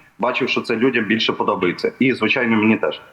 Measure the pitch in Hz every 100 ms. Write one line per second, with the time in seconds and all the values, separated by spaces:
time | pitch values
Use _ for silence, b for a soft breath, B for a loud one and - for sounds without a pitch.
0 | _ _ 120 127 127 120 113 113 131 117
1 | 101 113 - - - 95 90 - - -
2 | 127 117 107 135 120 110 107 107 80 -
3 | -